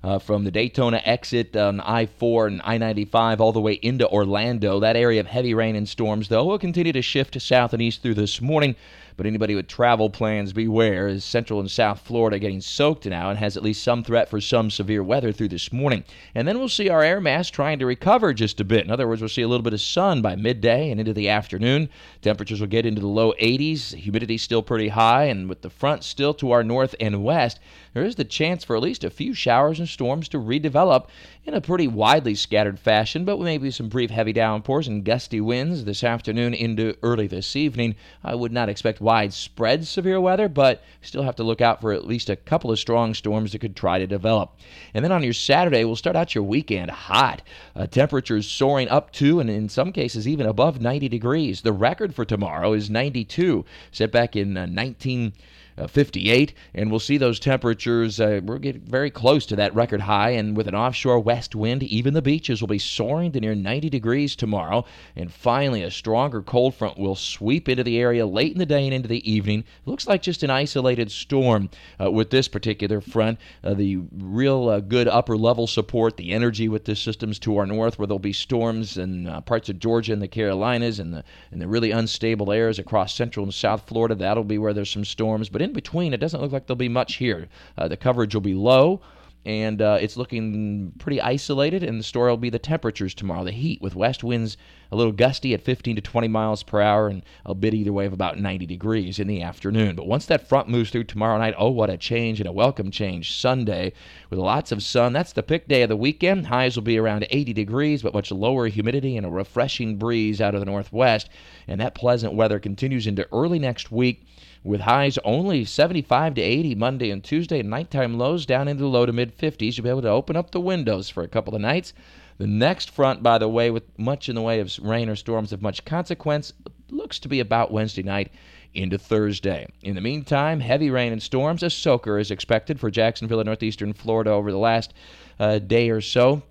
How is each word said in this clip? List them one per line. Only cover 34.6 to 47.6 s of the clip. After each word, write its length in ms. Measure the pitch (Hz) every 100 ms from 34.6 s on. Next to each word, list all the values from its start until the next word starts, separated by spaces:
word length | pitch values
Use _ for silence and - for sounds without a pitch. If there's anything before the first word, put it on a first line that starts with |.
| 107 139 139
and 180 | 104 98
gusty 340 | 123 - 113
winds 460 | 110 123 151 175 104
this 180 | 98
afternoon 520 | 120 117 - 110 120 120
into 400 | 117 110 110 -
early 240 | 117 117 101
this 280 | 92 - 139
evening. 380 | 151 117 117 104 - -
I 100 | -
would 180 | 120 120
not 180 | 120 110
expect 320 | 101 113 107
widespread 840 | 107 113 101 - - - 113 147 160
severe 360 | - 185 190
weather, 260 | 185 190 208
but 340 | 143 135 117 - -
still 220 | - -
have 120 | 135 117
to 80 |
look 160 | 113 113
out 220 | 117 92
for 100 | 113
at 160 | 98 -
least 220 | 117 -
a 80 | 98
couple 340 | - 156 117
of 80 | 110
strong 340 | - 117 117
storms 380 | 110 107 107 107
that 80 | 107
could 160 | 113 95
try 240 | 92 92
to 80 | 95
develop. 500 | 98 107 110 90 - - - -
And 100 | -
then 80 | 156
on 100 | 180
your 120 | 131
Saturday, 500 | 117 - 143 175 127
we'll 140 | 113 117
start 180 | 170 -
out 180 | 123
your 120 | 110 101
weekend 440 | 120 - 101 85
hot. 520 | - - 101 135 - - -